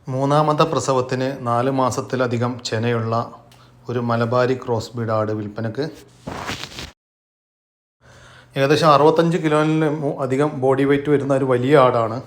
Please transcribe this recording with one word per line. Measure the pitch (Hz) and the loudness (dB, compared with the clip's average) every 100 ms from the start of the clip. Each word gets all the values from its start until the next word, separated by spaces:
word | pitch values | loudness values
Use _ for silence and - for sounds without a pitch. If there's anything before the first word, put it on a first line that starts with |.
| - | -6
മൂന്നാമത്തെ | 131 139 147 151 151 156 | -2 2 2 2 2 0
പ്രസവത്തിന് | 135 131 131 123 127 131 135 123 | 0 0 0 0 -2 -4 -4 -2
നാല് | 117 127 135 | 0 0 0
മാസത്തിലധികം | 127 113 113 127 127 117 120 120 - | -2 -2 -6 -4 -2 -2 -4 -6 -6
ചെനയുള്ള | 110 120 117 113 113 120 - - - - - - | -4 -2 -2 -2 -4 -4 -12 -20 -20 -20 -20 -8
ഒരു | 123 120 | -6 -2
മലബാരി | 117 117 123 123 127 | -2 0 0 0 -2
ക്രോസ് | - 113 110 120 | -2 -4 -4 -8
ബ്രീഡ് | 113 110 | -4 -2
ആട് | 107 107 | -2 -4
വിൽപ്പനക്ക്. | 104 104 113 107 156 - - _ - - - - - - - _ _ _ _ _ _ _ _ _ _ _ _ - - - - 139 | -8 -8 -8 -6 -8 -10 -20 _ -14 -12 -10 -10 -12 -14 -16 _ _ _ _ _ _ _ _ _ _ _ _ -20 -20 -20 -12 -2
ഏകദേശം | 135 151 160 | 2 4 6
അറുപത്തഞ്ച് | 139 151 160 170 170 | 6 6 4 2 2
കിലോയിലും | 156 151 156 156 156 151 143 - | 0 2 2 2 0 -2 -4 -4
അധികം | 135 131 151 147 | -4 0 -2 0
ബോഡി | 131 135 139 | 0 2 2
വെയിറ്റ് | 143 143 | 2 2
വരുന്ന | 147 131 135 | 0 2 0
ഒരു | 135 | 2
വലിയ | 123 127 147 | 0 4 6
ആടാണ്. | 127 117 110 113 | 6 4 -2 -4